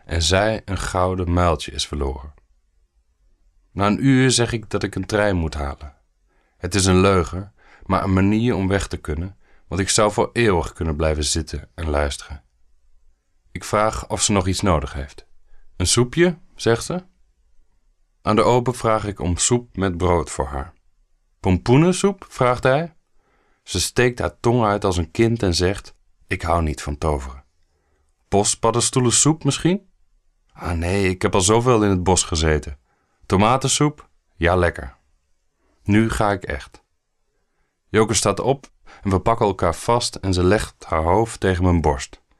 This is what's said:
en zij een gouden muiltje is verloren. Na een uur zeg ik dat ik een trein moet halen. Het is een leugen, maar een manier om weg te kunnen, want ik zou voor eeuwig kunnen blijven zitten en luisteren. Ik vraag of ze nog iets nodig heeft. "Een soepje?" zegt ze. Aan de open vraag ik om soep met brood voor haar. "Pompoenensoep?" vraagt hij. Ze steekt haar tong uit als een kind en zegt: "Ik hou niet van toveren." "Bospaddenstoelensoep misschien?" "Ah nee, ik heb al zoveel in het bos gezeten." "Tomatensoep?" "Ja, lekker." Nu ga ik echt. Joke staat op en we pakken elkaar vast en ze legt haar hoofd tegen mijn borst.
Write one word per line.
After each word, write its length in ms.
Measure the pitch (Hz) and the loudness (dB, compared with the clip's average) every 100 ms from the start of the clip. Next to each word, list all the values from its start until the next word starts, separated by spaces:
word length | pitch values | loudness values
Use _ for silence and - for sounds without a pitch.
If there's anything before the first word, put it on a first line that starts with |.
en 180 | - 80 | -8 -4
zij 400 | 80 95 107 110 | 0 2 2 -2
een 140 | - 92 | -6 -8
gouden 540 | - 92 92 92 85 | -4 -2 0 0 0
muiltje 400 | 87 87 78 - | 2 2 0 -4
is 140 | 71 - | -10 -8
verloren. 480 | 73 67 67 71 - _ _ _ _ _ _ _ _ _ _ _ _ _ | -6 -6 -8 -14 -20 _ _ _ _ _ _ _ _ _ _ _ _ _
Na 140 | 92 101 | -2 0
een 200 | 104 135 | 2 4
uur 240 | 131 127 | 4 4
zeg 220 | 120 117 | 2 0
ik 180 | 117 - | -4 -6
dat 120 | 101 | -4
ik 120 | 104 | -4
een 120 | - 92 | -6 -2
trein 300 | 104 104 92 | 0 2 0
moet 180 | 80 | -2
halen. 400 | 76 71 67 73 - _ _ _ _ _ _ | -4 -8 -10 -16 -20 _ _ _ _ _ _
Het 180 | 90 | -4
is 120 | 98 95 | 0 4
een 140 | 92 | 4
leugen, 540 | 98 95 80 87 98 _ _ _ | 4 4 0 -6 -12 _ _ _
maar 220 | - 95 | -4 -2
een 80 | 98 | 0
manier 420 | 95 98 107 123 | 2 2 2 0
om 140 | 92 92 | 0 0
weg 180 | 98 - | -2 -2
te 100 | - | -8
kunnen, 420 | - 76 90 - _ _ - | -8 -8 -8 -14 _ _ -8
want 120 | 90 | -4
ik 80 | 98 | -2
zou 240 | - 107 | 2 2
voor 180 | 117 - | 0 -2
eeuwig 400 | 120 117 87 76 | 0 2 2 -2
kunnen 240 | - 80 76 | -6 -4 -2
blijven 280 | 78 76 | -2 -2
zitten 440 | 73 82 76 71 - | -2 -4 -6 -10 -14
en 140 | - 80 | -10 -4
luisteren. 540 | 73 71 - - 71 _ _ _ _ _ - _ _ _ _ _ | -2 -2 -6 -14 -18 _ _ _ _ _ -20 _ _ _ _ _
Ik 140 | - | -16
vraag 440 | - 104 107 - - | -4 0 0 -2 -6
of 140 | 98 | -4
ze 100 | - | 0
nog 140 | 101 90 | 0 0
iets 140 | 90 | 0
nodig 320 | 101 78 69 | 0 0 -2
heeft. 340 | 71 69 - - - - - - - | -8 -12 -14 -20 -20 -20 -20 -16 -6
"Een 100 | 92 | 0
soepje?" 520 | 120 120 156 180 165 - | 0 0 2 0 0 -10
zegt 300 | - 113 117 | -4 0 0
ze. 200 | - 175 - _ _ _ _ - _ _ _ _ _ _ | -2 -8 -10 _ _ _ _ -20 _ _ _ _ _ _
Aan 140 | - 107 | 0 2
de 60 | |
open 320 | 107 123 120 | 4 2 0
vraag 320 | 120 113 110 101 | -2 0 0 -2
ik 140 | - | -4
om 160 | 85 85 | -4 -2
soep 400 | - 120 - - | 0 0 -2 -4
met 200 | 95 85 | -2 0
brood 340 | 90 87 71 | 2 2 0
voor 160 | - 67 | -6 -6
haar. 260 | 69 67 - _ _ _ _ _ _ | -8 -10 -16 _ _ _ _ _ _
"Pompoenensoep?" 840 | 98 90 - 135 175 180 202 196 - | 0 0 4 4 4 2 0 -2 -8
vraagt 340 | - 123 120 | 0 0 2
hij. 320 | 131 135 170 - _ _ _ _ _ _ | 2 0 -2 -12 _ _ _ _ _ _
Ze 180 | - 92 | -8 -4
steekt 380 | - - 123 120 | -2 0 0 0
haar 220 | 82 - | -6 -2
tong 240 | 117 123 | 0 2
uit 200 | 107 101 | 2 0
als 120 | 98 87 | 0 -2
een 140 | 82 | -2
kind 320 | - 113 117 | 0 0 2
en 120 | 98 | 0
zegt: 400 | 85 90 101 - - _ _ - | 0 0 -2 -10 -20 _ _ -10
"Ik 160 | 95 | -6
hou 200 | 82 85 | -2 0
niet 200 | 78 73 | 0 -4
van 160 | - 71 | -8 -4
toveren." 460 | 80 71 65 65 - _ _ _ _ _ _ _ _ | -4 -4 -6 -16 -20 _ _ _ _ _ _ _ _
"Bospaddenstoelensoep 1160 | 101 104 - 117 120 - 135 123 117 143 156 | 0 0 0 0 0 0 0 2 2 2 0
misschien?" 440 | 139 - 160 196 - _ _ _ _ _ _ | -2 0 0 -2 -4 _ _ _ _ _ _
"Ah 200 | - 87 | -10 -6
nee, 360 | 85 85 101 95 | -4 -2 0 0
ik 140 | 92 | 0
heb 120 | 101 | 0
al 60 | 101 | 2
zoveel 440 | 95 113 123 113 | 2 2 4 4
in 60 | 104 | 4
het 120 | 95 | 2
bos 200 | 90 90 | 2 0
gezeten." 560 | - 80 80 76 73 71 _ _ _ _ - | 0 0 2 0 -2 -14 _ _ _ _ -2
"Tomatensoep?" 840 | 95 107 131 135 - 147 - _ _ _ - | 2 4 2 0 0 0 -2 _ _ _ -2
"Ja, 200 | 85 90 | 2 4
lekker." 400 | 85 76 67 - _ _ _ _ _ _ _ _ | 2 -2 -10 -16 _ _ _ _ _ _ _ _
Nu 280 | - 104 113 | 0 2 2
ga 220 | - 104 | 0 0
ik 100 | 98 | -2
echt. 400 | - 69 - - _ _ _ _ _ _ _ _ _ _ _ | -6 -10 -12 -20 _ _ _ _ _ _ _ _ _ _ _
Joke 260 | 104 110 | 0 2
staat 260 | 107 - 95 | 2 0 0
op 260 | 120 147 - _ - - | -2 -4 -6 _ -20 -10
en 80 | 101 | -2
we 100 | 95 | 0
pakken 260 | 117 113 107 | 0 2 0
elkaar 280 | 95 90 | 0 -2
vast 400 | - - 120 - | -2 0 0 -2
en 200 | - 95 | -6 -2
ze 100 | 90 | 0
legt 400 | 90 110 - - | 2 2 0 -12
haar 180 | - 80 | -6 -2
hoofd 380 | 82 98 113 - | 2 2 0 -2
tegen 220 | 98 90 | -2 2
mijn 180 | 92 87 | 2 2
borst. 420 | 76 71 - - _ | 2 -2 -6 -18 _